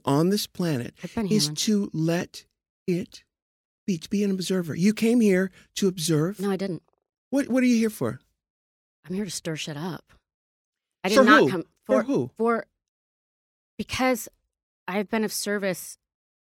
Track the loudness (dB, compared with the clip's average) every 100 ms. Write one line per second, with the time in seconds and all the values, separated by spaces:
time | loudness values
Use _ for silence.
0 | 0 2 2 0 -4 -6 -4 -2 -6 -12
1 | -10 -6 0 0 0 -4 -2 0 -2 -2
2 | -2 -2 -4 -12 -20 _ _ _ -4 -4
3 | -4 -16 _ _ _ _ _ _ -6 -6
4 | -4 -2 0 -2 -2 -2 -2 0 2 2
5 | 2 4 4 4 0 -6 _ -2 -2 0
6 | 0 0 0 -2 -4 -2 -4 -8 -12 _
7 | _ _ _ -4 0 2 4 4 0 -2
8 | -6 -6 _ _ _ _ _ _ _ _
9 | -8 -6 -6 -8 -8 -8 -8 -8 -8 -10
10 | -14 _ _ _ _ _ _ _ _ _
11 | 0 4 8 8 6 2 -8 _ 0 0
12 | 2 -2 -2 -2 0 0 -4 _ _ _
13 | _ _ _ _ _ _ _ -14 -10 -2
14 | 0 0 -6 _ _ _ _ _ -6 -4
15 | -2 -2 -2 -4 -4 -2 -2 -4 -8 -18
16 | _ _ _ _